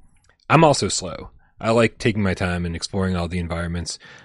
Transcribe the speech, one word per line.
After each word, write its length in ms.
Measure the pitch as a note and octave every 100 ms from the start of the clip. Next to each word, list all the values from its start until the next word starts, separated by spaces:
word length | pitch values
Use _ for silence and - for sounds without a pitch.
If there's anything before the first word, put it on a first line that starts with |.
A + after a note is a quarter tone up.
| - _ _ _ _
I'm 160 | C#3+
also 240 | D#3+ C#3 G2
slow. 420 | - F2+ - - - _ _
I 100 | G#2+
like 260 | A2+ A2+ -
taking 240 | B2 G#2
my 120 | G2
time 300 | F2+ F#2 F2
and 120 | F2 E2
exploring 400 | - G2 F#2 F#2
all 100 | E2+
the 140 | F2+
environments. 580 | E2+ E2 E2+ F2 E2 - - -